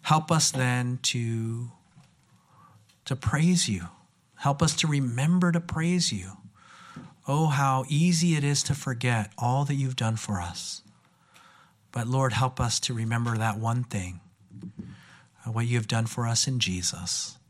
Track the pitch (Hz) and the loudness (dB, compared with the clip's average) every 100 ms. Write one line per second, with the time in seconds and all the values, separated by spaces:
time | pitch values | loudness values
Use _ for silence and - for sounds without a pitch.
0 | - 156 160 160 - 131 127 123 123 123 | 2 2 4 2 2 0 0 0 -2 -2
1 | - 123 117 113 113 117 120 - _ - | -2 -2 -2 -2 -4 -6 -10 -14 _ -20
2 | _ _ _ _ _ _ - - _ _ | _ _ _ _ _ _ -20 -20 _ _
3 | - 127 - 147 165 180 - 98 87 - | -6 -2 0 4 4 4 2 -2 -6 -16
4 | _ _ _ - 143 143 160 - 165 143 | _ _ _ -4 -2 2 0 2 0 0
5 | 131 120 147 180 175 170 170 156 165 180 | 0 0 2 4 4 2 -2 -2 0 2
6 | 165 104 92 101 - _ - - - - | 0 -2 -8 -16 -20 _ -20 -20 -20 -18
7 | - - - 175 160 139 139 131 127 147 | -18 -14 -2 2 2 4 4 2 2 4
8 | 175 170 175 156 143 143 - 143 - 120 | 4 4 4 4 2 0 0 -2 -2 -2
9 | 123 117 101 - 120 131 143 143 131 127 | 0 0 0 -2 0 2 2 0 -2 0
10 | 113 113 - 98 90 85 - - - - | -2 -2 -2 -4 -4 -8 -10 -12 -16 -20
11 | _ _ _ - - - - _ _ - | _ _ _ -20 -20 -20 -20 _ _ -6
12 | 117 131 131 110 127 - 120 - - 120 | 0 2 2 2 0 2 0 0 -2 -2
13 | 113 117 117 113 113 107 113 120 117 107 | -2 0 0 0 0 0 0 0 -2 -4
14 | 90 90 - _ _ 107 95 - - 101 | -6 -10 -18 _ _ -16 -16 -14 -14 -16
15 | - - _ _ - 113 117 120 110 117 | -20 -20 _ _ -6 -2 0 0 0 -2
16 | 113 - 117 117 - 127 107 90 87 80 | -2 -2 -2 0 0 0 0 -2 -4 -6
17 | 90 - - - _ | -6 -6 -6 -12 _